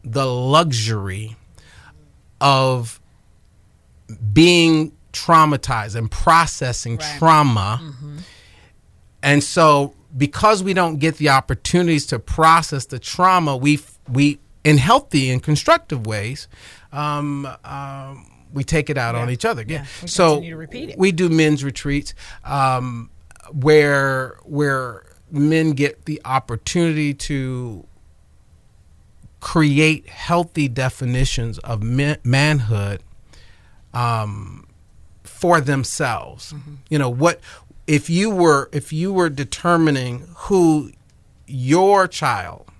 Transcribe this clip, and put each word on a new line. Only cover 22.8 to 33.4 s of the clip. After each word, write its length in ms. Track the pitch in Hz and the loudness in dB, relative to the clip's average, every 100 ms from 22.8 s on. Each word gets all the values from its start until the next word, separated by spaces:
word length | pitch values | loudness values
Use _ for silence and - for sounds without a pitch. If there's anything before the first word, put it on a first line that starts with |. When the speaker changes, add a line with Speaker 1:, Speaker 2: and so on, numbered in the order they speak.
| 127 117 - - - - - | -4 -10 -14 -20 -20 -20 -12
Speaker 1:
where, 840 | 147 139 151 147 139 135 131 127 - | -2 6 6 6 2 2 -2 -6 -12
where 600 | - 147 147 135 127 104 - - - | -8 -2 0 -2 -6 -14 -20 -20 -8
men 420 | 151 147 160 160 | 0 2 4 2
get 320 | 139 143 - | 0 -2 -2
the 160 | - 151 | -12 -10
opportunity 880 | - 135 - 113 - 175 170 156 147 | -4 -4 -4 -10 -4 -2 0 0 -4
to 680 | 139 - 143 131 127 123 98 - _ _ _ _ _ _ _ _ _ _ _ _ - - _ | -4 -6 -6 -6 -8 -10 -14 -18 _ _ _ _ _ _ _ _ _ _ _ _ -20 -20 _
create 680 | - 165 151 139 156 151 - | -4 0 2 4 2 0 -8
healthy 600 | - - 170 170 160 139 | -14 -2 -2 -2 -4 -4
definitions 880 | 120 127 - 127 127 127 - 117 101 | -2 -6 -4 -4 0 0 -2 -6 -8
of 240 | - 113 | -8 -6
ma-, 340 | 110 127 143 147 | -2 0 -2 -2
manhood, 800 | 120 135 151 147 110 107 101 101 - - - - | -2 0 2 0 0 -2 -4 -8 -14 -20 -20 -20